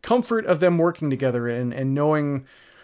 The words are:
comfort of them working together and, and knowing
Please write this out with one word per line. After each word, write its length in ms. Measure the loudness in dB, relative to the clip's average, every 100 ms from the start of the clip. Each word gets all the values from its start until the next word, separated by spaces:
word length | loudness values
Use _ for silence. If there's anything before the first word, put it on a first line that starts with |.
comfort 420 | -2 0 0 -2 0
of 140 | 2
them 180 | 4 4
working 320 | 2 0 -2
together 380 | 0 0 0 -2
and, 260 | -4 -4
and 220 | -4 -2 0
knowing 500 | 2 0 0 -4 -8 -20 -20 -20